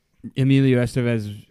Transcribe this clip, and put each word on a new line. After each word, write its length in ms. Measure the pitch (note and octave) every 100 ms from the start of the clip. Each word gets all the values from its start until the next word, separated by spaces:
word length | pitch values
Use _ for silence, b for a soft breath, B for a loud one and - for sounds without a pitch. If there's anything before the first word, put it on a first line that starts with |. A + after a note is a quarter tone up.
| _ _ A2+ -
Emilio 460 | C3 C3+ C3+ B2
Estevez. 640 | A#2+ C3 A#2+ A2+ G#2 G#2+ -